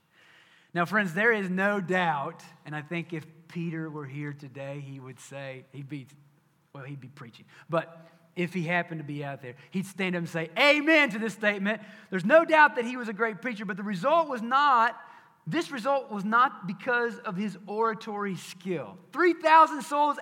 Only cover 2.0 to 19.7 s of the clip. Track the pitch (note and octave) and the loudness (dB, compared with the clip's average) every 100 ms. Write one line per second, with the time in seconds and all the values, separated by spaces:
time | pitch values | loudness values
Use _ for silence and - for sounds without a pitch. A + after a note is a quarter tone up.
2 | F3 D3 C#3+ E3 - - D3 D3+ D3 E3+ | 2 0 -4 -10 -20 -20 -12 -12 -6 -8
3 | - D#3+ - - - F3+ E3+ D#3+ D#3+ D3+ | -6 -10 -12 -20 -14 -8 -6 -6 -8 -10
4 | C#3 C#3 D3 C#3+ C#3 B2 C#3 C#3+ C#3 C3+ | -12 -10 -10 -10 -14 -12 -10 -10 -12 -14
5 | C3 B2 - C3+ C3+ C3 B2 C#3+ C#3 D3 | -16 -18 -16 -14 -12 -14 -16 -16 -12 -12
6 | B2 - _ _ _ _ _ C#3+ C3 C#3+ | -12 -20 _ _ _ _ _ -18 -14 -14
7 | B2 - A#2+ - - - - D#3+ D#3+ - | -16 -18 -20 -20 -20 -20 -4 -2 -2 -12
8 | - _ _ - F3 F3+ D#3+ F3 F3 E3 | -20 _ _ -6 -4 -2 0 0 -2 -6
9 | C#3+ D3 C#3+ C#3 B2+ - - G3 F#3+ - | -8 -8 -8 -10 -14 -16 -8 -6 -6 -4
10 | F#3 F3 E3+ E3 E3 A3 C#4+ D4 C#4+ D#4+ | -4 -2 -4 -4 -6 2 4 4 4 4
11 | C#4+ G#3 A3 - G#3 G#3 G3 G#3+ - - | 4 0 -6 -2 -2 0 -2 -2 -6 -20
12 | - F#3+ F#3 D#4+ E4 D#4 D4 D4 A#3 B3 | -6 -4 6 6 8 8 6 6 -4 -4
13 | A#3 G3+ A3+ G#3 B3+ G#3+ G#3 G3 G#3 F#3+ | -8 -2 -2 -2 -6 -6 -6 -6 -6 -2
14 | A#3+ E4 D#4 B3 A#3 C4+ C#4+ B3 A#3 - | 2 4 2 -2 0 2 6 6 4 0
15 | - - _ _ - D4+ E4+ C#4 A3+ C#4 | -12 -20 _ _ -4 -4 -2 -4 0 0
16 | A#3+ G#3 G3 A#3 C4 - F3+ F#3+ C4 A#3+ | 0 -6 0 4 4 0 -10 -6 -2 0
17 | A#3+ G3 G#3+ F3+ G#3 F3+ - G#3+ A3+ A3 | 0 -4 -8 -6 -6 -8 -8 -2 0 -2
18 | A3+ G#3 G3+ E3+ - - F#3+ E3 G#2+ F#2+ | -8 -6 -6 -6 -10 -12 -6 -6 -6 -14
19 | - C4+ F4 E4 D#4 D#4+ D#4 | -12 2 2 2 6 8 8